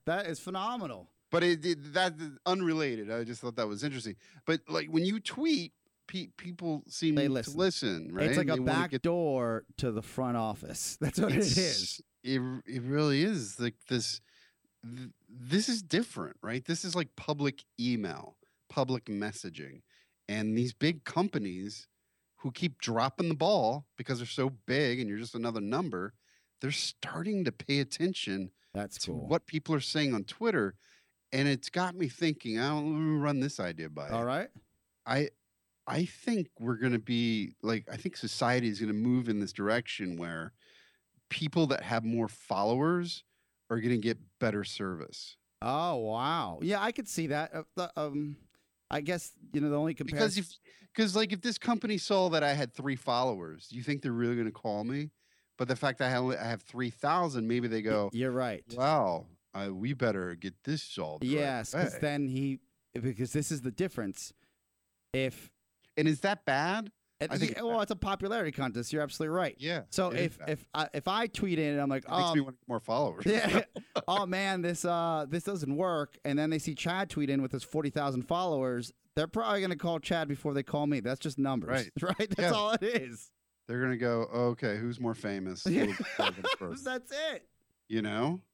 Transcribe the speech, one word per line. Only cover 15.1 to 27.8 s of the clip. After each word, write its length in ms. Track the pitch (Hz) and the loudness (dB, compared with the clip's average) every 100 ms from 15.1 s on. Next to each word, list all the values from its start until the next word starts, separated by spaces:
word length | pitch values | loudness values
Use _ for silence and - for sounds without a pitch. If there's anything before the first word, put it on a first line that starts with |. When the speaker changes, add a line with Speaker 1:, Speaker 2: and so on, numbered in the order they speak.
| - _ | -16 _
Speaker 2:
this 400 | 123 123 175 220 | -14 0 2 2
is 140 | 233 | 0
different, 540 | 175 175 233 - 80 - | 0 0 0 -4 -8 -6
right? 220 | 104 123 | -4 -4
This 180 | 143 165 | -2 -4
is, 100 | 190 175 | -2 -2
like, 180 | 160 - | -2 -4
public 480 | - 147 143 135 - - | -4 0 0 -2 -8 -4
email, 580 | 120 120 95 69 - - _ _ - | 0 0 0 -4 -12 -20 _ _ -4
public 340 | - 127 127 - | 0 0 0 -4
messaging. 760 | 101 107 - 92 80 69 67 - _ _ _ - | -4 -4 -6 -10 -10 -12 -14 -20 _ _ _ -6
And 260 | 104 107 110 | -4 0 2
these 160 | 123 | 0
big 300 | - 151 160 | 2 0 0
companies 840 | - - 196 147 101 90 101 - - _ _ _ _ _ | -2 0 0 0 -4 -4 -8 -10 -16 _ _ _ _ _
who 100 | 139 | -8
keep 260 | - 143 131 | -2 -4 -2
dropping 520 | - 113 131 - 170 | -2 2 2 2 0
the 40 | |
ball 520 | 151 165 208 113 139 - - | 2 4 6 4 2 -4 -10
because 220 | 123 123 | -4 -4
they're 80 | 120 | -4
so 240 | - 135 | 0 0
big 500 | 123 - 131 139 123 | -2 -2 2 2 2
and 80 | 110 | -2
you're 100 | 104 | -4
just 160 | 120 | -6
another 260 | 117 117 113 | -4 -2 -2
number, 500 | 101 135 175 92 98 - _ _ _ _ | 0 0 0 -2 -6 -8 _ _ _ _
they're 100 | 135 | -4
starting 720 | 147 - - - 160 180 208 | -2 -4 -6 -8 -4 -2 0
to 60 | 156 | 0
pay 300 | - - 139 | -2 0 0